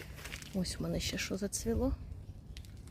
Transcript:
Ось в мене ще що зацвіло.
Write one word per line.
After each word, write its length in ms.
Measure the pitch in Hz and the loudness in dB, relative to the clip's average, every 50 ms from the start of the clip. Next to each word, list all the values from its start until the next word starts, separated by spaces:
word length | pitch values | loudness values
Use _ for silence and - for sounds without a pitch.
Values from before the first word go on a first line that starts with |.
| - - - - - - - - - - - | -6 -6 -8 -8 -6 -6 -6 -6 -6 -2 0
Ось 240 | 196 180 - - - | 2 2 2 2 0
в 40 | 160 | 2
мене 180 | 165 170 165 | 2 2 2
ще 180 | - - - - | 2 2 0 0
що 180 | - - 196 | 0 0 2
зацвіло. 560 | 190 202 196 - - - 226 226 214 240 269 - - - - - - - - - - - - - - - - - - - - | 2 2 2 0 2 2 4 4 6 6 4 4 2 0 -4 -8 -8 -8 -8 -10 -10 -10 -10 -10 -10 -10 -10 -10 -10 -10 -10